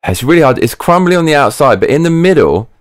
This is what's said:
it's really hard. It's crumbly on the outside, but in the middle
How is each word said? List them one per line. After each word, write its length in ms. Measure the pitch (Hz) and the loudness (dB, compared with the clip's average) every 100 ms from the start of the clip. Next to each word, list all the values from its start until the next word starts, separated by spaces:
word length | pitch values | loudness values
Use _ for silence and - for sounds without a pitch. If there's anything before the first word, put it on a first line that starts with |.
it's 180 | - 92 | -6 -6
really 200 | 123 170 | 0 2
hard. 160 | 143 123 | 2 0
It's 180 | 120 - | -4 -4
crumbly 400 | - 175 180 175 | -2 0 0 0
on 80 | |
the 100 | 165 | 0
outside, 460 | 147 123 - 135 101 | 0 0 0 0 0
but 100 | 98 | 0
in 140 | 147 | 0
the 60 | 170 | 0
middle 600 | 165 175 170 82 82 117 _ | 0 2 2 2 0 -6 _